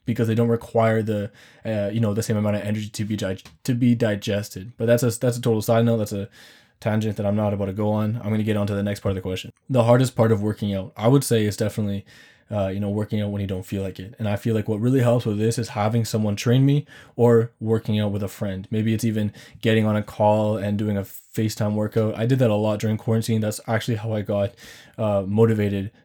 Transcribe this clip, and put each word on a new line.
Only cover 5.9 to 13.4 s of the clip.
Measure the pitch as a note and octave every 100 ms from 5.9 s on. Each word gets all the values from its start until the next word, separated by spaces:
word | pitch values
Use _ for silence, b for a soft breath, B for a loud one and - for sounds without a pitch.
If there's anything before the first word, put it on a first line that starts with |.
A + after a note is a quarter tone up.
| A#2
That's | G#2
a | G2+ G2 B B B B _
tangent | A#2 A2 A2 G2+
that | G#2
I'm | G#2
not | G#2
about | G2+ G2
to |
go | F#2+ G#2+
on. | G#2+ G#2+ A2+
I'm | G#2
gonna | A2
get | G#2+ G#2
on | G2+
to | G2+
the |
next | G2+ G2+
part | G#2
of | F#2+
the |
question. | F#2 F#2 C3 - -
The | C3 A#2
hardest | A#2+ B2+ -
part | B2
of | A2
working | G#2 G2+ G#2 G2
out, | F#2+ -
I | A2
would | C#3
say, | C#3 A#2 G#2
is | G2
definitely, | G#2+ - G#2 G2 - B B B _
uh, | G#2 F#2+
you | G2
know, | G2+
working | G2+ G#2+ A2
out | G#2
when | G2+